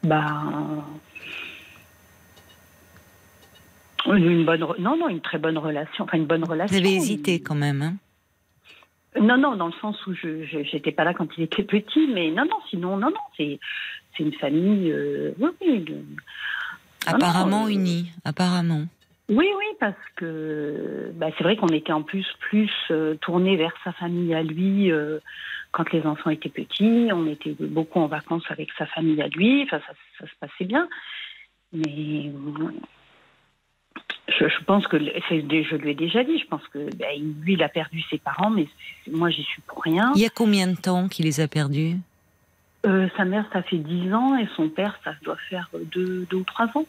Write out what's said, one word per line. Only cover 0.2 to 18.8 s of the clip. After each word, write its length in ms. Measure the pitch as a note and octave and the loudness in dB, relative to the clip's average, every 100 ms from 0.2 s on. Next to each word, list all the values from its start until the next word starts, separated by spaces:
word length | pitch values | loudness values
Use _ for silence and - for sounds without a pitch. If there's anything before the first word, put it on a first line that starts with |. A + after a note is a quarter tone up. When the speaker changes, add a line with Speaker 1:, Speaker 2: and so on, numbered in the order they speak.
| D3+ D3+ D3+ D3 D3+ D3+ D3 D3+ _ - - - - - - - - _ _ - - - - - _ _ - - - _ _ _ - - - _ _ - - | 2 -2 -4 -4 -6 -6 -10 -16 _ -20 -16 -14 -14 -16 -20 -20 -20 _ _ -20 -20 -20 -20 -20 _ _ -20 -20 -20 _ _ _ -20 -20 -20 _ _ -6 4
Speaker 1:
une 380 | G3 E3+ F3 | 6 8 6
bonne 180 | D#3+ E3 | 4 4
re-, 180 | D#3+ E3+ | 0 -2
non, 160 | F3+ D#4+ | 0 2
non, 120 | E4 | 0
une 120 | E3+ | -2
très 180 | - E3 | -4 -2
bonne 180 | D#3+ D#3+ | 0 0
relation, 460 | D#3 D3+ D3+ - | -2 -4 -6 -6
enfin 140 | G3 E3+ | -2 0
une 80 | D3+ | 2
bonne 180 | E3 | 0
relation. 300 | E3 D#3+ G3 | 0 -2 0
Speaker 2:
Vous 60 | F#3+ | 2
avez 120 | F#3 | 4
hésité 380 | F#3+ G#3 G#3 - | 4 2 0 0
Speaker 1:
mais 80 | E3+ | -2
Speaker 2:
quand 140 | - | 0
même, 280 | D3 C#3+ C#3 | 0 0 0
hein ? 120 | D3+ G3 _ _ _ _ _ _ _ - - _ _ - | -2 -4 _ _ _ _ _ _ _ -20 -20 _ _ 4
Speaker 1:
Non, 160 | G#3+ B3 | 6 6
non, 180 | C#4+ A3 | 4 2
dans 100 | E3+ | -2
le 40 | E3 | -4
sens 160 | G#3+ G#3 - | -6 -6 -6
où 80 | |
je, 300 | F3 E3 D#3 | -6 -4 -6
je, 180 | D#3 D#3 | -6 -6
j'étais 280 | C#3+ D#3 D3+ | -4 -4 -2
pas 120 | D3+ | 0
là 100 | E3 | 0
quand 140 | F3 D#3+ - | 2 -4 -2
il 60 | |
était 180 | E3 - | -4 -2
petit, 440 | G3+ G#3 G#3 - D#4 | 2 0 2 2 4
mais 180 | G#3+ E3 | 4 0
non, 140 | E3 | 2
non, 140 | D4+ G#4+ - | 0 0 -4
sinon, 280 | F#3 F3+ G3 | -4 -2 0
non, 140 | A#3+ | 0
non, 100 | G#4 - - | -2 -8 -6
c'est, 240 | D3 C#3+ - - - - _ - | -4 -4 -10 -10 -10 -12 _ -4
c'est 80 | |
une 100 | D3+ | -4
famille, 560 | C#3+ C#3+ D3 F#3 G#3 F3 | -2 0 2 4 4 2
euh... 420 | C#3+ C#3+ C#3+ D3 D3+ | 0 -2 -2 -4 -2
Oui, 120 | C4+ F4+ | -2 0
oui, 200 | F#4 A#3+ | 2 2
de, 120 | D#3 | 0
non, 100 | D3 D3 D3 - - - - - - _ _ - | -10 -12 -16 -16 -12 -8 -8 -8 -12 _ _ -2
Speaker 2:
Apparemment 540 | F#3 F3+ F3 F#3 G#3 | 2 4 4 4 2
Speaker 1:
non, 60 | A3 | 2
euh, 40 | |
Speaker 2:
unie, 400 | G3+ F#3 E3+ F3 E3+ | 2 2 0 -4 -8
apparemment. 640 | - D3 F3+ F3+ E3+ D#3+ | -8 0 2 2 2 0